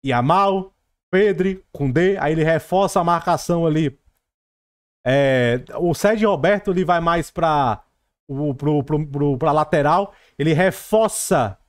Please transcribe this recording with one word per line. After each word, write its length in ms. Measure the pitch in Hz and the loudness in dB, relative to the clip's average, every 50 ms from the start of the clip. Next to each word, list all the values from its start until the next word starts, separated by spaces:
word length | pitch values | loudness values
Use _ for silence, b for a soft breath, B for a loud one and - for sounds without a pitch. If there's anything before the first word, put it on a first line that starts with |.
| - | -2
Yamal, 640 | 135 123 120 123 139 170 185 196 196 196 196 185 190 _ _ _ _ _ _ _ _ | 0 0 0 2 2 2 4 2 2 0 -2 -4 -8 _ _ _ _ _ _ _ _
Pedri, 560 | - 185 208 208 190 156 180 196 190 185 _ _ | 0 2 2 2 2 0 -2 -2 -2 -6 _ _
Koundé, 480 | _ - 143 135 123 151 175 185 196 190 | _ -4 -4 0 0 2 2 2 0 0
aí 140 | - 147 160 | -2 -2 0
ele 100 | 160 156 | 0 0
reforça 560 | 160 165 156 - - - 185 196 185 - 196 | 0 0 -2 -2 -2 0 0 0 2 0 0
a 40 | 170 | 0
marcação 600 | 170 175 165 - 180 170 143 - - 175 170 170 | 0 0 -2 0 -2 -2 -2 -2 -2 -2 0 0
ali. 320 | 165 151 156 160 143 - _ _ _ _ _ _ _ _ _ _ _ _ _ _ _ _ _ _ _ _ _ _ | 0 0 0 -2 -2 -4 _ _ _ _ _ _ _ _ _ _ _ _ _ _ _ _ _ _ _ _ _ _
É, 600 | 123 131 139 139 135 131 127 123 120 120 123 - - - - | 0 2 2 2 2 2 2 2 0 0 -2 -4 -8 -8 -4
o 160 | 175 175 147 | -2 -2 -2
Sérgio 340 | - - 202 220 214 214 220 | 0 0 0 2 2 2 0
Roberto, 400 | 196 151 131 175 208 196 - 208 | 0 2 2 0 0 0 -2 -2
ele 160 | 185 180 185 | -2 -2 0
vai 140 | 160 180 170 | 0 0 0
mais 320 | 170 170 170 170 165 - | 0 0 0 -2 -2 -6
pra, 520 | _ - 165 160 156 147 139 123 107 - - _ _ _ _ _ _ _ _ | _ -2 0 0 2 2 0 0 -2 -4 -8 _ _ _ _ _ _ _ _
o, 260 | _ 139 135 147 147 135 | _ -8 -4 -4 -4 -4
pro, 300 | 127 143 147 151 147 139 | -2 -2 0 0 0 0
pro, 240 | - 151 147 156 | 0 -2 -4 -4
pro, 300 | 147 135 143 143 143 139 123 | -4 -4 -2 0 0 0 0
pra 120 | 160 156 | 0 0
lateral, 600 | 143 151 151 - - 156 139 147 160 185 202 196 b b b b b | 0 0 0 0 0 0 2 2 2 0 0 -4 b b b b b
ele 160 | b 143 160 160 | b 0 0 2
reforça 1040 | 143 185 190 180 - - - 214 220 220 208 - - - - 196 151 120 101 95 _ _ | 2 2 0 0 -4 -6 -2 0 2 2 0 -2 -6 -4 -2 0 0 0 -2 -6 _ _